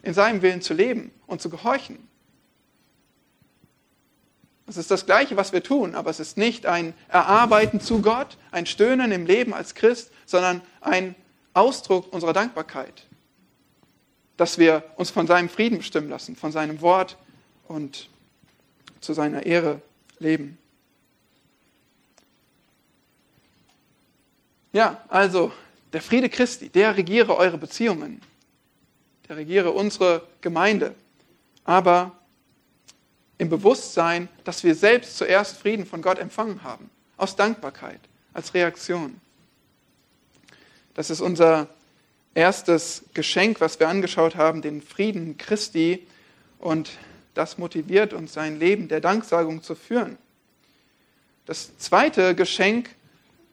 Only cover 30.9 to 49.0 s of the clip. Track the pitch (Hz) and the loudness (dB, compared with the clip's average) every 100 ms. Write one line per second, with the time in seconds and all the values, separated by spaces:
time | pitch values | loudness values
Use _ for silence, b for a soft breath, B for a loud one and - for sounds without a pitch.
30.9 | - _ _ _ _ _ _ - 180 180 | -8 _ _ _ _ _ _ 2 4 6
31.9 | 175 180 - _ _ _ _ _ _ _ | 4 2 -10 _ _ _ _ _ _ _
32.9 | _ _ _ _ - 170 160 202 262 - | _ _ _ _ -8 -4 2 4 4 0
33.9 | - 170 170 180 _ - 170 175 160 202 | 0 0 0 -6 _ -12 -2 2 4 4
34.9 | 240 - - - 185 202 - 208 220 180 | 4 0 -6 2 2 2 -4 -4 -4 -6
35.9 | 180 185 190 190 - 220 196 131 117 - | -4 -2 -2 -4 -8 -8 -8 -12 -16 -20
36.9 | _ _ - 190 - 208 226 139 - - | _ _ -8 -6 -2 -2 -2 -10 -14 -18
37.9 | - _ _ _ - - 180 170 170 - | -20 _ _ _ -16 -4 0 0 -2 -8
38.9 | 175 147 - _ _ _ _ _ _ _ | -8 -8 -14 _ _ _ _ _ _ _
39.9 | _ _ _ _ _ _ b b b b | _ _ _ _ _ _ b b b b
40.9 | - 156 160 165 170 165 160 147 - _ | -12 -8 -6 -4 4 4 4 0 -12 _
41.9 | _ _ _ _ - 175 190 - 165 - | _ _ _ _ 2 2 2 0 0 0
42.9 | - - - 151 190 208 220 160 - 160 | -14 -12 -8 -4 0 0 2 -2 2 0
43.9 | 190 180 - 165 170 160 160 151 147 - | 0 -2 0 0 2 0 0 -6 -10 -12
44.9 | - 208 196 165 147 - 214 - 165 165 | -4 -4 -4 -8 -12 -6 -6 -4 0 0
45.9 | 180 b b b b b b 175 160 151 | 0 b b b b b b -4 -4 -4
46.9 | - B B B - 160 - 175 - 156 | -14 B B B -6 -6 -6 -10 -8 0
47.9 | 185 214 - 156 - 156 156 170 202 156 | 0 0 -4 -12 -8 -8 0 0 0 -2
48.9 | 156 | -2